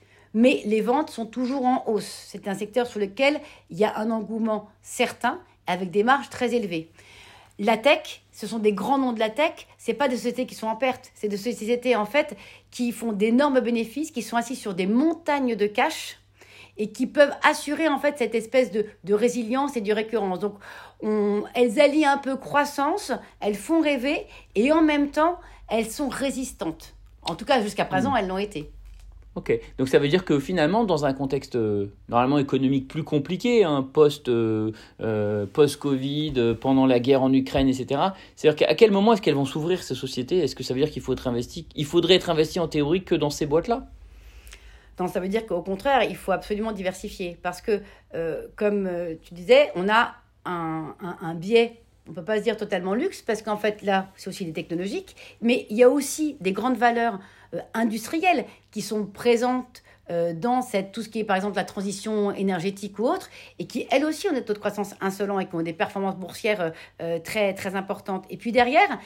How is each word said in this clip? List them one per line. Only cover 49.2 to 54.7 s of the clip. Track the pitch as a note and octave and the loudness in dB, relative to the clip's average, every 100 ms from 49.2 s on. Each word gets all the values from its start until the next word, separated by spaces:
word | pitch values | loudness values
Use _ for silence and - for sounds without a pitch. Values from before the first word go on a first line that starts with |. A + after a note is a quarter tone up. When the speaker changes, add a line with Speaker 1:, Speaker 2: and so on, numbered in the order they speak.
Speaker 1:
tu | - | -14
disais, | F3 F3 C4 D4 | -6 6 6 6
on | F3 F#3+ | 0 2
a | A3 A#3 - _ _ | 2 2 -4 _ _
un, | - F3 E3 D#3+ D#3 - | -8 -6 -4 -6 -8 -10
un, | F#3 - | -12 -8
un | E3+ | -8
biais, | E3+ F#3 A#3 A#3 - _ _ - | -6 2 4 4 -2 _ _ -16
on | |
peut | E3+ | -12
pas | E3+ G#3+ | -4 -2
se | |
dire | A3+ A3 | -2 -4
totalement | G3+ F#3+ F#3 | -2 -4 -2
luxe, | A3 F#4+ - | -2 -2 -6
parce | - G#3+ | -6 -4
qu'en | A3 G#3 | -4 -2
fait, | G#3+ G#3 | -2 -2
là, | G3+ F#3+ F#3+ | 0 0 -2
c'est | - F#3+ | -12 -12
aussi | F#3 | -8
des | E3+ | -8
technologiques, | D#3+ E3 | -8 -6